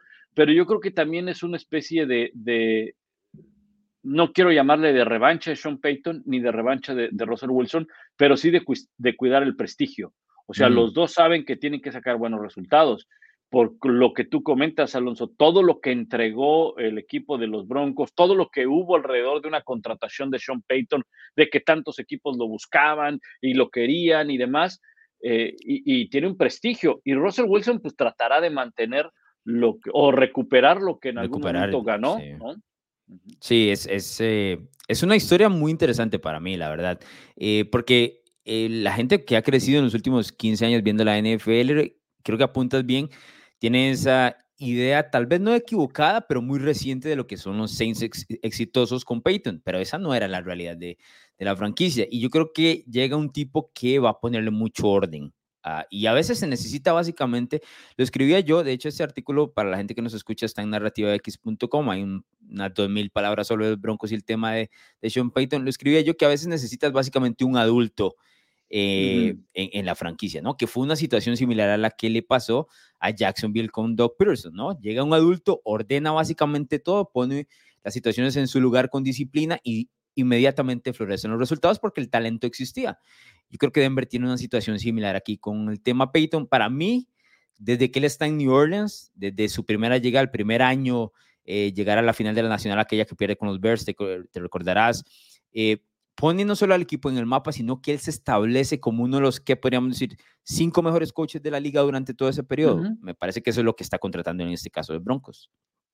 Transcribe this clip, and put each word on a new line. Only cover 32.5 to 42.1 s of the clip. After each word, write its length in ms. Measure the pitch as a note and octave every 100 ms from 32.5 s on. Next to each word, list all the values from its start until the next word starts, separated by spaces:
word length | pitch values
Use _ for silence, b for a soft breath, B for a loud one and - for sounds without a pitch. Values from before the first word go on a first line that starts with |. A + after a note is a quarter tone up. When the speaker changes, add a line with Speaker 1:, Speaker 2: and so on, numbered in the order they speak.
| A3 _ _ _ _ _ F#2 - -
Speaker 2:
Sí, 300 | - A#2 G#2+
es, 160 | G2 -
es, 340 | G2 - -
eh, 400 | A2+ G#2+ G2 F2 - _ -
es 160 | -
una 120 | F3 G#3+
historia 340 | C3+ F3+ G#3+
muy 220 | E3+ D3+
interesante 460 | D#3+ D3+ A#2 A2+ G2+
para 200 | D#2 D#2
mí, 180 | F#2 F#2
la 120 | D#2
verdad. 300 | D#2 F2+ F2 B B B -
Eh, 300 | G#2+ G#2+ G#2+
porque, 520 | A#2+ - B2 A#2+ - _ _ A2
eh, 220 | A2 A2+
la 240 | A2+ G2
gente 320 | G#2 B2+ G3+ -
que 120 | A2+
ha 60 |
crecido 360 | C#3 C3 C3 D3
en 60 | B2+
los 80 |
últimos 380 | A2+ C3 B2 G#2
quince 340 | - A2 G#2+ A#2
años 180 | A#2
viendo 200 | G#2 G#2+
la 140 | G#2+ G#2
N 160 | A2
F 280 | A2 A2 A#2
L, 360 | B2+ D3 - - _